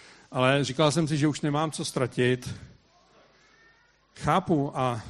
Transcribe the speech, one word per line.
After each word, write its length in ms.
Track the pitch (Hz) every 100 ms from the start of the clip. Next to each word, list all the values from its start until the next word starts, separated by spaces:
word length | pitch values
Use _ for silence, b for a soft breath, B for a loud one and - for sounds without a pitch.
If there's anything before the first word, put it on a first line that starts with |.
| B B B
Ale 320 | 135 127 139
říkal 280 | 131 131 156
jsem 160 | 143 156
si, 100 | 151
že 100 | 151
už 140 | 139
nemám 300 | 156 147 156
co 140 | - 156
ztratit. 680 | - 123 - 123 123 - - - - _ _ _ _ _ b b b b b b b _ -
"Chápu, 640 | - 165 190 160 139 -
a 240 | 127 120 B